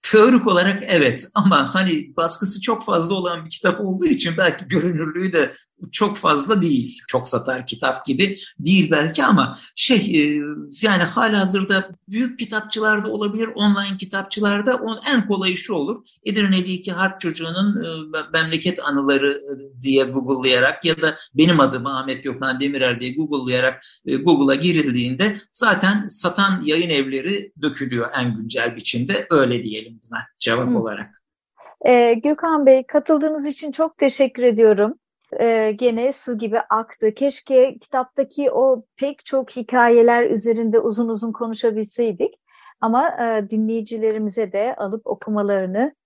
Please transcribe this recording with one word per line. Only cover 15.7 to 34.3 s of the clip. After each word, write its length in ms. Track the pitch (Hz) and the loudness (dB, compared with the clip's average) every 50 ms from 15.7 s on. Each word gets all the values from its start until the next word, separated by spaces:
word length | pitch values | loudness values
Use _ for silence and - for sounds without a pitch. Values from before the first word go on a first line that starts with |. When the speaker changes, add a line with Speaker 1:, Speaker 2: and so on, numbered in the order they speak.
| 208 | -4
Speaker 1:
olur. 320 | 160 139 170 240 - _ _ _ _ _ | -4 -4 -4 -6 -8 _ _ _ _ _
Edirne'li 460 | - 196 214 202 196 190 185 180 185 | -4 -2 0 2 2 2 0 0 -2
iki 200 | 185 180 180 202 | -6 -8 -6 -8
harp 280 | 180 175 190 185 - - | -4 -2 -2 -4 -4 -4
çocuğunun, 640 | - 170 160 160 165 165 170 185 196 208 202 - 160 | -6 -6 -6 -6 -8 -6 -4 -2 0 0 0 -2 -4
e, 40 | 165 165 160 156 156 156 | -6 -8 -10 -12 -8 -8
me-, 140 | 156 151 - - | -8 -8 -2 0
memleket 520 | 160 160 160 165 165 - 180 175 - - | 0 0 0 -2 -2 -2 -2 -4 -2 -4
anıları, 460 | 147 143 139 139 135 139 135 139 143 | -2 -2 0 2 2 2 2 2 0
e, 500 | 143 147 139 139 139 131 139 - 135 123 | -2 -2 -8 -10 -12 -12 -12 -20 -20 -8
diye 220 | 123 135 135 135 131 | -2 2 4 4 2
Google'layarak 840 | 123 127 135 127 127 139 127 127 131 127 123 127 139 151 - - | 2 -2 -4 -2 -2 -4 0 2 2 4 4 4 2 0 0 -2
ya 160 | 170 160 - | -2 0 0
da 140 | 160 156 151 - - - _ | 0 -2 -2 -4 -14 -6 _
benim 260 | 135 156 170 175 156 | 4 4 6 6 6
adım 260 | 139 131 131 123 117 | 4 4 2 -2 -6
Ahmet 360 | 135 135 131 131 135 131 127 - | -4 -6 -6 -4 -6 -8 -6 -6
Gökhan 360 | 139 120 127 135 131 127 127 | -10 -8 -4 -4 -4 -2 -2
Demirer 420 | 139 139 143 135 127 123 120 117 | -2 -2 0 0 0 0 0 -2
diye 120 | 123 127 127 | -4 -6 -4
Google'layarak, 680 | 151 160 147 147 135 127 123 127 123 127 131 127 - - - - _ _ | -4 -4 -4 -4 -4 -2 -2 -2 0 0 0 -2 -4 -18 -20 -20 _ _
e, 100 | - 135 | -4 -4
Google'a 400 | 139 - 175 165 139 139 135 135 | 0 4 4 4 4 4 2 2
girildiğinde 800 | 143 165 180 170 160 147 139 120 123 120 123 131 123 196 214 202 - - _ _ | 2 2 2 2 2 0 0 0 -2 -2 -2 -2 0 0 0 0 -4 -12 _ _
zaten 540 | - 247 226 196 202 - 190 202 208 202 | 0 2 2 2 2 2 2 2 2 0
satan 540 | - - - - 180 - - 196 196 190 185 156 | -2 -4 -2 -2 -2 0 0 0 0 0 0 0
yayın 240 | 147 151 165 175 170 | 0 0 0 0 0
evleri 640 | 160 139 135 135 135 135 131 175 202 202 202 - _ 151 | 0 0 0 -2 -4 -4 -4 -4 -4 -4 -6 -10 _ -4
dökülüyor 480 | 143 151 135 - 139 127 127 120 113 - - 135 | -4 -4 -4 -4 -6 -4 -2 -4 -4 -4 -4 -4
en 140 | 123 123 110 | -2 -2 -4
güncel 420 | 110 110 117 - 123 117 120 117 | -4 -8 -6 -4 -4 -4 -4 -4
biçimde. 520 | 120 107 - - 120 123 143 196 196 175 - | -6 -6 -4 -2 -2 -2 -2 -2 -4 -2 2
Öyle 340 | 165 147 135 123 120 117 104 | 2 4 4 2 0 -2 -4
diyelim 360 | 110 107 110 110 113 117 - _ _ | -6 -8 -10 -12 -14 -20 -20 _ _
buna 100 | 117 113 113 - _ _ | -12 -12 -12 -12 _ _
cevap 300 | - 117 113 120 127 123 | -2 -2 0 0 0 0
Speaker 2:
Hı. 100 | 123 - | 0 0
Speaker 1:
olarak. 420 | 113 110 104 98 104 - _ _ _ _ _ _ _ _ _ _ - - - _ - | -2 -4 -6 -10 -12 -16 _ _ _ _ _ _ _ _ _ _ -20 -20 -20 _ 4
Speaker 2:
Ee, 260 | 277 247 247 240 233 233 226 226 | 4 6 6 6 4 4 2 2
Gökhan 420 | 294 302 294 - 330 320 302 285 | 0 0 0 0 0 0 4 6
Bey, 180 | 262 262 262 254 | 6 6 6 4
katıldığınız 580 | - - 294 294 - 320 294 285 311 311 302 277 | 0 -2 -2 2 2 2 2 2 0 -2 -2 -4
için 260 | 302 277 - 320 302 | -6 -8 -8 -10 -10
çok 260 | 269 - 320 311 _ | -2 -2 -2 -2 _
teşekkür 460 | _ 294 269 247 - 277 254 | _ 0 0 4 2 0 0